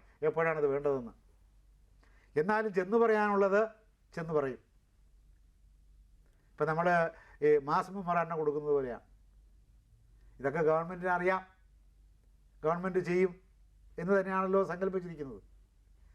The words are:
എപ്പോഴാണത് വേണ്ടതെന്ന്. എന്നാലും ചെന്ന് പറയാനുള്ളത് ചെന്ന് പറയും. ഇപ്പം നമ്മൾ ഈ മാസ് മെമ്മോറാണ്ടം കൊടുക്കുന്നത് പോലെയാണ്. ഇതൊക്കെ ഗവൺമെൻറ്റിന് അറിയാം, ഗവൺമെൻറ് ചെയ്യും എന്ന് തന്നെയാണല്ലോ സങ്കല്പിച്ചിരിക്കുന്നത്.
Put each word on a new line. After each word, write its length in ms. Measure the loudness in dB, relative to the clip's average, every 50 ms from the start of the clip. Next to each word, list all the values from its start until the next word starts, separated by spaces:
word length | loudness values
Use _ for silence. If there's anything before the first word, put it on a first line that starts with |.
| -14 -20 _ _ -2
എപ്പോഴാണത് 380 | 0 0 2 0 0 0 0 0 0
വേണ്ടതെന്ന്. 400 | 0 0 0 0 0 -2 -4 -8 -14 _ _ -20 _ _ -20 _ _ -20 _ _ _ _ _ _ _ _ -20 -20 -20 _ _ _ -2 -2
എന്നാലും 320 | 0 0 0 0 -2 -2 -2
ചെന്ന് 200 | -2 -2 0 2 2
പറയാനുള്ളത് 600 | 4 4 4 2 2 2 2 2 4 4 4 2 2 0 -4 -12 _ _ _ _ _ _ -12
ചെന്ന് 180 | -10 -6 -2 0
പറയും. 240 | 0 0 -2 -4 -8 _ _ _ _ _ _ _ _ _ _ -20 -20 _ -20 -20 -20 _ _ _ _ -20 -20 -20 _ _ -20 -20 -20 -20 _ -20 -20 _ -20 _ _ _ _
ഇപ്പം 160 | _ -4 -2 -2
നമ്മൾ 180 | 0 0 2 2 2 2 2 0 -4 -10 -20 -20 -6 0 4
ഈ 40 | 4 4 4 4
മാസ് 240 | 2 0 0 -2 -4 -8
മെമ്മോറാണ്ടം 420 | -8 -4 -2 0 0 -2 -2 -4 -4
കൊടുക്കുന്നത് 340 | -4 -4 -6 -4 -2 0 0
പോലെയാണ്. 280 | 0 0 -2 -6 -10 -14 _ -20 _ -20 -20 -20 -20 -20 -20 -20 -20 _ -20 -20 -20 _ _ -20 _ -20 -20 -20 -20 -20 -20 -12 -6
ഇതൊക്കെ 220 | -6 -4 -2 0 2 2
ഗവൺമെൻറ്റിന് 420 | 2 2 0 -4 -8 -6 -2 -2 -2
അറിയാം, 240 | 0 0 0 0 0 -4 -10 _ _ -20 _ -20 -20 -20 _ _ -20 -20 -20 -20 _ _ _ _ _ _ _ _ -6 -2
ഗവൺമെൻറ് 380 | -2 -2 -2 -2 -2 -2 -2 -2 0
ചെയ്യും 220 | 2 2 2 0 0 -8 -20 _ _ _ -20 _ -20 -20 -20 -16 -12 -8
എന്ന് 120 | -2 0 2
തന്നെയാണല്ലോ 440 | 2 0 0 -2 -2 0 2 2 2 2 0
സങ്കല്പിച്ചിരിക്കുന്നത്. 680 | -2 -4 -4 -4 -4 -4 -6 -8 -10 -10 -12 -12 -12 -16 -20 -20 -20 -20 -20 _ _ _ _ _ -20 _ -20 -20